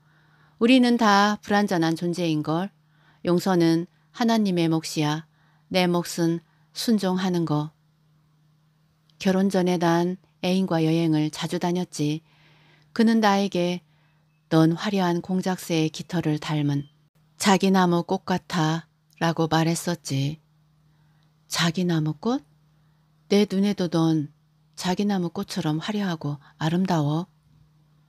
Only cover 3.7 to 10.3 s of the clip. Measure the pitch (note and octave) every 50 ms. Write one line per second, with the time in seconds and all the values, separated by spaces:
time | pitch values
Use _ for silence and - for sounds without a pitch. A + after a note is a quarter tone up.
3.7 | E3 E3 F3 - _ _ _ _ _ - A#3+ A3+ A3+ A3+ G#3+ G3 F3+ F3 E3 E3
4.7 | D#3+ D#3+ D#3+ - - E3 D3+ D3 D3+ D#3+ D#3+ _ _ _ _ _ _ _ _ _
5.7 | F#3 F#3 F3+ F3 F3 F3 E3+ - - - E3+ E3 E3+ E3+ - _ _ _ _ _
6.7 | _ - - - A3+ G3+ G3 F#3 F#3 F#3 F#3+ F#3+ F3+ F3 E3+ D#3 D3 D3+ D3+ D#3
7.7 | - _ _ _ _ _ _ _ _ _ _ _ _ _ _ _ _ _ _ _
8.7 | _ _ _ _ _ _ _ _ _ _ - G3 F#3 F#3 G3 G3+ F#3 F#3 F3 F3+
9.7 | F3+ E3+ F3 E3+ E3 E3+ F3 F3+ F#3 - _ _